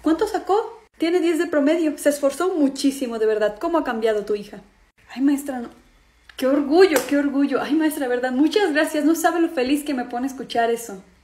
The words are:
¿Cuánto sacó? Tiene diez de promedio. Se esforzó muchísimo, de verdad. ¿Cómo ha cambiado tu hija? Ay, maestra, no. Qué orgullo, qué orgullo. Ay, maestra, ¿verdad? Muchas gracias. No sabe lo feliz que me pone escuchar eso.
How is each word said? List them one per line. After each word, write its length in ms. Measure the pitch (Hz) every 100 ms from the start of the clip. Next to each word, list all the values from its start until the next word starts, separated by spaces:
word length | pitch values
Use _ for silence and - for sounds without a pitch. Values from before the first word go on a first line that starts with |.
¿Cuánto 260 | 302 320 427
sacó? 560 | 349 - 403 466 - _ _
Tiene 240 | 320 349
diez 180 | 330 320
de 80 | 339
promedio. 500 | 302 277 330 311 285
Se 120 | 294
esforzó 440 | 294 277 269 359
muchísimo, 640 | 359 277 269 277 - 247 226
de 100 | 220
verdad. 300 | 214 208 208
¿Cómo 160 | 339 330
ha 80 | 277
cambiado 400 | 226 220 208 202
tu 100 | 208
hija? 240 | 202 202 - _ _ _ _ 240
Ay, 60 |
maestra, 380 | 277 277 285 254
no. 100 | 233 - _ _ _ _ - -
Qué 120 | 262
orgullo, 500 | 294 262 330 370 277 -
qué 80 | 285
orgullo. 460 | 277 262 277 262
Ay, 140 | - 311
maestra, 340 | 311 302 254
¿verdad? 240 | 247 254
Muchas 400 | 254 311 427 381
gracias. 320 | 294 311 311 285
No 100 | 320
sabe 240 | 339 339
lo 80 | 330
feliz 380 | - 254 285 -
que 80 |
me 100 | 262
pone 240 | 240 240 262
escuchar 420 | 262 233 240 233
eso. 320 | 233 - 196 - _